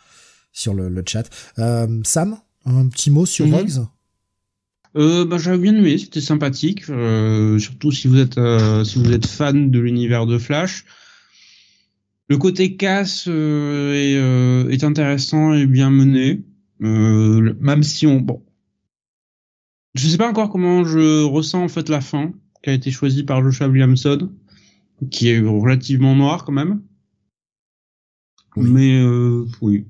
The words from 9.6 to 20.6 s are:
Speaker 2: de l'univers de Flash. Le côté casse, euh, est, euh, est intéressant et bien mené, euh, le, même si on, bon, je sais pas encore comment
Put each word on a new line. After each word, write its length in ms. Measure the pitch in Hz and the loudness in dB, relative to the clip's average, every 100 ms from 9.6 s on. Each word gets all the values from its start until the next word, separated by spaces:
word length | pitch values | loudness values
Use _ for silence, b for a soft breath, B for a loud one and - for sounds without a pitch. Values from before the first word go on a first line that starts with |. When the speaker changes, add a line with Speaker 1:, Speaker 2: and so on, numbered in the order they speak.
| 139 | 2
Speaker 2:
de 80 | 123 | 2
l'univers 460 | 120 120 120 117 113 | 0 -2 -2 -2 0
de 120 | 120 | -2
Flash. 460 | 117 147 185 - - b b b b b b b b b b _ _ _ _ | -2 -4 -4 -8 -18 b b b b b b b b b b _ _ _ _
Le 100 | 143 | 0
côté 380 | 185 185 190 190 | 0 0 -2 -2
casse, 480 | 196 196 196 - 180 | -2 -2 -4 -8 -6
euh, 640 | 165 156 147 147 147 143 | -4 -2 -2 -2 -4 -2
est, 240 | 143 139 139 | -2 0 0
euh, 520 | 131 127 127 127 127 | 2 2 2 2 0
est 140 | 131 | 0
intéressant 720 | 147 151 143 143 135 156 156 | 0 0 0 -2 -2 0 2
et 120 | 151 139 | 2 4
bien 260 | 131 135 | 4 4
mené, 520 | 135 135 131 131 202 - _ _ _ | 4 4 4 0 -2 -8 _ _ _
euh, 580 | 110 110 110 107 110 110 | -4 0 2 2 4 4
le, 140 | 110 110 | 2 0
même 220 | 139 147 | 0 0
si 220 | 147 - 156 | 0 0 2
on, 140 | 135 | 2
bon, 240 | 120 - - _ _ _ _ _ _ _ _ _ _ _ _ _ _ | 0 -6 -12 _ _ _ _ _ _ _ _ _ _ _ _ _ _
je 160 | 127 151 | -4 -2
sais 80 | 180 | 0
pas 120 | 233 | -2
encore 200 | 214 214 | -2 -4
comment 340 | 190 | -2